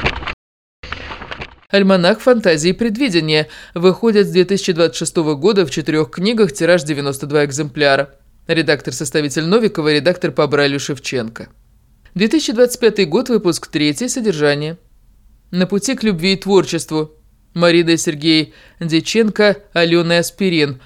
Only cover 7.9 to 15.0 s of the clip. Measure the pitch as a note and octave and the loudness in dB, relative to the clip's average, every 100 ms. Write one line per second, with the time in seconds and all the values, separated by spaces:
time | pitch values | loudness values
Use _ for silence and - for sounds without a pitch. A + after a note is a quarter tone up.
7.9 | C3+ C#3+ - _ _ - E3 D#3+ E3+ - | 2 0 -10 _ _ -4 -2 0 -2 -4
8.9 | B2 D3+ D#3+ D3 D#3 D#3+ A3+ A3 - D3+ | -8 -4 -2 -2 -4 0 2 2 0 0
9.9 | D3 C#3 F3+ E3 E3 D3 C#3+ C#3+ C#3 - | 2 0 -2 -2 0 0 2 0 0 -6
10.9 | C3 - B2+ A2+ - - _ _ _ _ | -8 -6 -6 -6 -12 -18 _ _ _ _
11.9 | _ _ F3 A3 D#4 - A3+ B3 - A3 | _ _ -2 0 0 0 2 2 2 0
12.9 | G#3 F3 F#3+ B3+ A3+ F3+ D#3 - D3+ D3+ | 2 0 0 0 0 0 -2 -6 -2 -2
13.9 | C#3+ B3+ C4 G#3+ D#3 D3 C#3+ D3+ E3+ _ | -2 -6 -4 -4 0 0 0 -4 -10 _
14.9 | _ | _